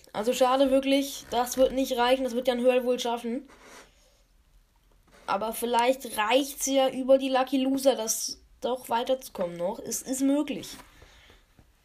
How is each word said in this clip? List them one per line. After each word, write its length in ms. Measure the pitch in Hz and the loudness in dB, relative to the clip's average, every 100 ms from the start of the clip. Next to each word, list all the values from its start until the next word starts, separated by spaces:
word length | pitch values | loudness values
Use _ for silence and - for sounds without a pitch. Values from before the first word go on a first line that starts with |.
| - | -12
Also 220 | - 214 | -4 0
schade 380 | 247 254 262 277 | 2 4 4 4
wirklich. 520 | 269 262 277 277 - - | 4 4 2 0 -6 -6
Das 260 | 226 247 - | -2 -2 2
wird 160 | 262 | 2
nicht 240 | 254 262 247 | 2 -2 2
reichen. 300 | 240 262 254 | 2 2 0
Das 100 | 233 | -2
wird 140 | 262 | -2
Jan 100 | 247 | 2
Hörl 240 | 247 254 | 2 2
wohl 160 | 247 247 | 2 -2
schaffen. 480 | 240 233 233 240 - - - - - _ _ _ _ _ _ _ _ _ _ _ _ - - | -2 -4 -4 -8 -10 -20 -20 -20 -20 _ _ _ _ _ _ _ _ _ _ _ _ -16 -6
Aber 280 | 196 220 | -4 -4
vielleicht 640 | 220 233 233 240 262 240 214 | -6 -2 2 2 0 -2 -4
reicht's 480 | 214 254 277 - - | 2 2 0 -6 0
ja 240 | 269 262 | 2 2
über 280 | 254 254 269 | 0 4 4
die 120 | 269 | 4
Lucky 260 | 262 262 277 | 0 0 0
Loser, 400 | 262 269 262 226 | 0 0 2 2
das 460 | 220 - - - _ - | -2 -6 -6 -12 _ -10
doch 300 | 233 254 - | -6 -6 -4
weiterzukommen 640 | 233 254 262 - - 175 170 | -4 -2 -4 -6 -8 -8 -6
noch. 240 | 175 233 | -6 -6
Es 220 | - 226 | -8 -8
ist 200 | - 254 | -6 -2
möglich. 460 | 269 277 285 202 - - - - - - - - _ _ _ _ | 0 0 0 -6 -10 -16 -20 -20 -20 -20 -20 -20 _ _ _ _